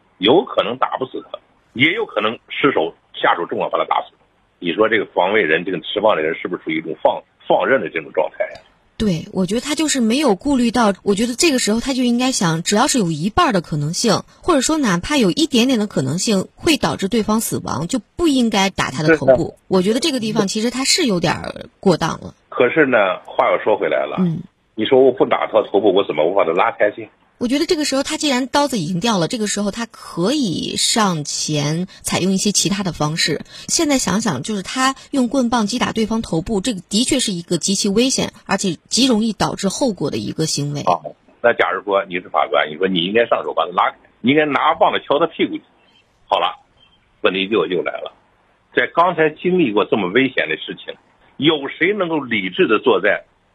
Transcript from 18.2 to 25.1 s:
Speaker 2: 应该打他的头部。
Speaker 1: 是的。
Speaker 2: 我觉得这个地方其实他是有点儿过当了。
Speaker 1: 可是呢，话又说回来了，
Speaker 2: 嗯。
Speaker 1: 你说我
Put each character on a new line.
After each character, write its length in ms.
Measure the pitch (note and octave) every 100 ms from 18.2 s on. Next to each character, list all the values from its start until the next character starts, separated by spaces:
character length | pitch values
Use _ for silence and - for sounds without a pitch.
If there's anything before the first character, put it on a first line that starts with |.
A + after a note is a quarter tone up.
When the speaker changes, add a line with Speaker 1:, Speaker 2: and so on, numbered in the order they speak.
| E4+
Speaker 2:
应 240 | C4 A#3
该 180 | G#3 G3
打 220 | - -
他 100 | B2+
的 160 | D#3 D#3
头 80 | C3+
部。 80 |
Speaker 1:
是 160 | C3 D#3+
的。 60 | - -
Speaker 2:
我 140 | F#3+
觉 120 | F#3
得 60 | A#3
这 120 | E4
个 80 | C4
地 120 | A3
方 160 | A3 G3
其 140 | A3
实 80 | A3+
他 140 | A#3+
是 220 | C4+ - D4
有 140 | F3+
点 140 | E3
儿 320 | - C#2 - - _
过 180 | G3 D#3
当 240 | E3 -
了。 140 | - - -
Speaker 1:
可 200 | - B2
是 160 | D#3+ C#3+
呢， 320 | A#2+ G2 F2+ -
话 260 | - B2
又 80 | F2+
说 120 | - G2+
回 120 | F2
来 160 | C2+ C#2+
了， 120 | C#2+
Speaker 2:
嗯。 220 | F#3 D#3+ - _ _ -
Speaker 1:
你 100 | G#2+
说 140 | C3
我 100 | C3+